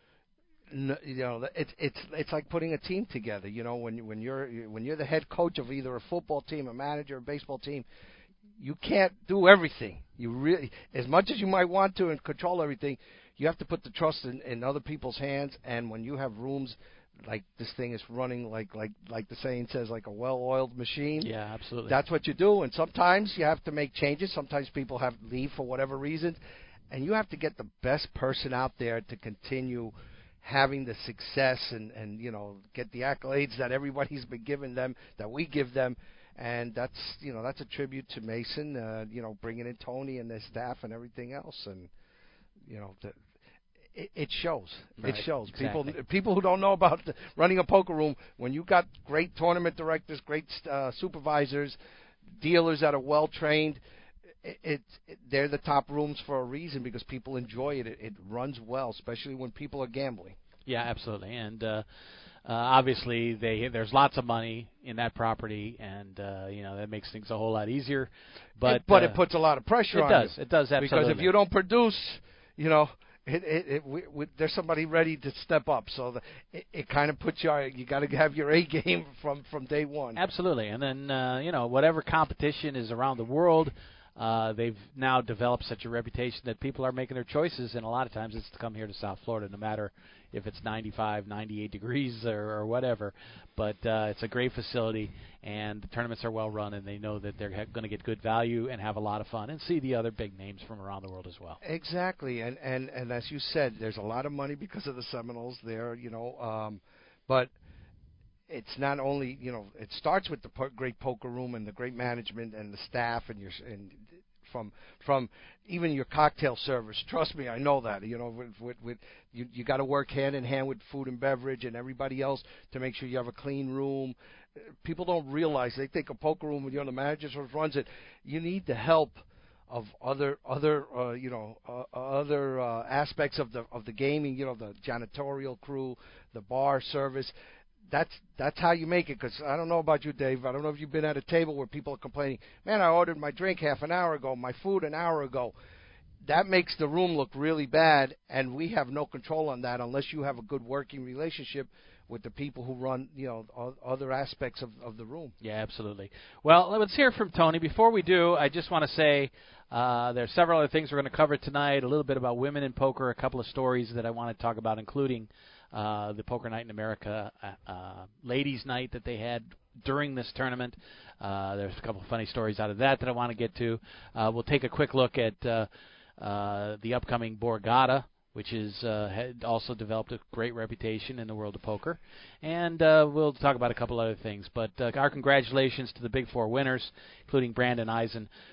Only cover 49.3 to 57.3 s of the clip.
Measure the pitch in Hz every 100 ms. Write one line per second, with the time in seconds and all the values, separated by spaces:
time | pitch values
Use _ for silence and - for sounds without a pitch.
49.3 | - 170 175 175 165 160 160 - 147 -
50.3 | 156 160 - 165 139 135 - 185 160 143
51.3 | 147 143 143 143 - - - - _ -
52.3 | - 151 170 165 151 156 143 131 151 156
53.3 | - 151 151 156 147 - - - - -
54.3 | - - - 160 143 - - - - 127
55.3 | 135 143 143 - 143 - 147 151 147 -
56.3 | 135 123 143 170 139 123 113 - 131 131